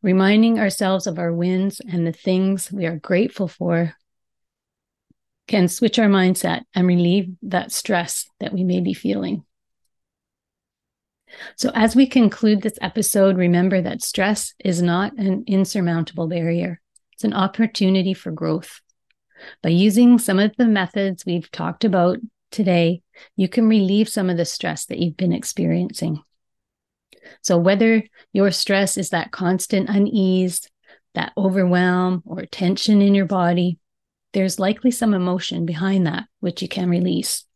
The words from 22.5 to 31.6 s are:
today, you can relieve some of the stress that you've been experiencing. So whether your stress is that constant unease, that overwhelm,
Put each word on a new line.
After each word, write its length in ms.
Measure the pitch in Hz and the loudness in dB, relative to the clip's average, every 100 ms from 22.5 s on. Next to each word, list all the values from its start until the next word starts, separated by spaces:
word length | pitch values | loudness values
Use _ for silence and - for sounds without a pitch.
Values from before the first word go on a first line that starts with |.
today, 520 | - 190 175 170 175 _ _ - - | -4 0 2 2 -2 _ _ -12 -4
you 100 | 185 | -2
can 200 | 240 226 | 2 4
relieve 400 | 220 190 202 214 | 4 4 2 0
some 220 | - 185 | 0 -2
of 80 | 175 | -2
the 60 | |
stress 420 | 165 - 165 156 - | -2 -4 -6 -8 -10
that 120 | - | -4
you've 180 | 175 151 | -4 -2
been 160 | 185 | -2
experiencing. 880 | - - - 170 165 180 - 165 151 _ _ _ _ _ _ _ _ _ _ - - | -2 -6 -4 -2 -2 -4 -6 -6 -6 _ _ _ _ _ _ _ _ _ _ -20 -12
So 160 | - 175 | 0 2
whether 460 | 175 196 226 220 214 _ _ | 2 2 4 2 0 _ _
your 180 | 202 196 | 0 0
stress 440 | - - 196 196 - | 0 0 0 0 -2
is 140 | 170 | -4
that 220 | 170 - | -4 -6
constant 580 | - 180 185 - 196 190 | -4 -2 -2 0 -2 0
unease, 760 | 202 208 220 190 185 185 170 - _ _ - _ | 0 0 2 2 2 0 -4 -12 _ _ -20 _
that 180 | - - - | -6 -6 -2
overwhelm, 880 | 190 190 | -2 0